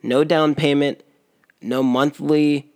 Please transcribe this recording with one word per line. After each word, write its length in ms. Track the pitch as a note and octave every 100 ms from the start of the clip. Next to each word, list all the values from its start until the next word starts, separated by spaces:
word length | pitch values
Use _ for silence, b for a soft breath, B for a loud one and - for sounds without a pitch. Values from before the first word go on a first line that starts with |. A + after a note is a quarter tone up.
No 200 | A#2 B2+
down 320 | D#3 E3 D#3
payment, 480 | D3 D3 C#3+ C#3+ - - _ _ _ _ _
no 200 | G#2+ B2+
monthly 880 | C3 B2 C#3+ - D3 D3+ D3+ C#3+ C#3